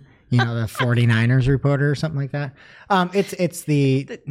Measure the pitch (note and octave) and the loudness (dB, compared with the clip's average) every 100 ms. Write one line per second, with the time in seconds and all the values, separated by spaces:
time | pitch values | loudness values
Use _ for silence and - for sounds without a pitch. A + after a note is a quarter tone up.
0 | - _ _ B2 A#2+ A#2 A2 - B2 A#2+ | -6 _ _ 0 0 -2 -6 -2 0 2
1 | A#2 A2+ A#2 C3 B2+ C#3 C#3 C#3 C#3+ C#3 | 2 2 2 2 2 0 0 0 0 -2
2 | D#3 D3 C#3 C#3+ C#3+ - - - - F#3+ | -4 -6 -6 -8 -10 -12 -20 -20 -2 0
3 | F3 F#3+ F#3 F#3 F3 - - D3 C3+ C3+ | 2 0 -2 -2 -4 -4 -2 2 2 2
4 | C#3 - - | -2 -12 -2